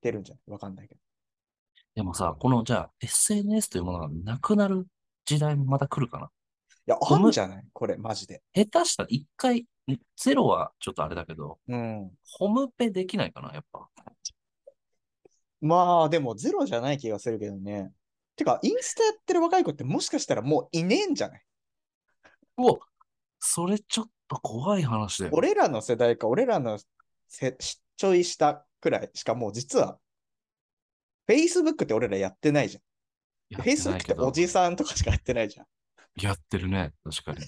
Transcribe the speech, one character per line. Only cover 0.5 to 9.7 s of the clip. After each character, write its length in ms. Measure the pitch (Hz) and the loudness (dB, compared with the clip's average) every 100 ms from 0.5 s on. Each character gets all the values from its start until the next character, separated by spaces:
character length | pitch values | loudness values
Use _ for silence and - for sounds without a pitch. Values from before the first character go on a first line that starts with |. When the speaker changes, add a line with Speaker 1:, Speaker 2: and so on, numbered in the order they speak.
Speaker 1:
わ 80 | 101 | -14
か 100 | 98 | -14
ん 60 | 95 | -14
な 80 | |
い 40 | 104 | -20
け 60 | |
ど。 80 | _ _ _ _ _ _ _ _ _ _ - | _ _ _ _ _ _ _ _ _ _ -8
Speaker 2:
で 80 | |
も 100 | 95 | -6
さ、 220 | 87 90 76 | -4 -4 0
こ 120 | 127 | 2
の、 140 | 120 | 2
じ 100 | 117 | 2
ゃ 40 | 107 | -2
あ、 140 | 82 _ | -4 _
エ 80 | 123 | -2
ス 260 | - - | 0 2
エ 80 | 208 | 0
ヌ 140 | 202 220 | 0 0
エ 60 | |
ス 80 | - | -2
と 80 | 90 | -2
い 40 | |
う 40 | 87 | -4
も 80 | |
の 60 | 90 | -4
が 100 | 78 | -6
な 280 | 80 95 123 | -8 -6 -4
く 200 | - 208 | 0 2
な 100 | 202 | 2
る 180 | 190 185 _ _ _ | 0 -6 _ _ _
時 160 | - 151 | -2 0
代 160 | 151 147 | 2 0
も 80 | 135 | 0
ま 140 | 139 | 0
た 80 | 139 | 0
来 140 | - | -2
る 80 | 127 | -4
か 100 | - | -6
な？ 60 | - _ _ _ _ _ - | -14 _ _ _ _ _ -2
Speaker 1:
い 40 | |
や、 60 | 113 | 0
Speaker 2:
ホ 180 | - 147 | 4 6
ー 40 | |
ム、 80 | 208 | 6
Speaker 1:
あ 20 | |
ん 20 | |
じ 80 | - | 4
ゃ 80 | 95 | 0
な 120 | 95 | -6
い？ 40 | - | -18
こ 160 | - 104 | -8 -6
れ、 80 | 98 | -4
マ 180 | 110 107 | -6 -8
ジ 120 | - | -10
で。 160 | - _ | -18 _
Speaker 2:
下 280 | 185 208 339 | 0 2 2
手 40 | 349 | 0
し 100 | - | -2
た 60 | |
ら 60 | - | -4
一 160 | 147 - - | -6 -6 -2
回、 280 | 254 240 240 | 0 0 -4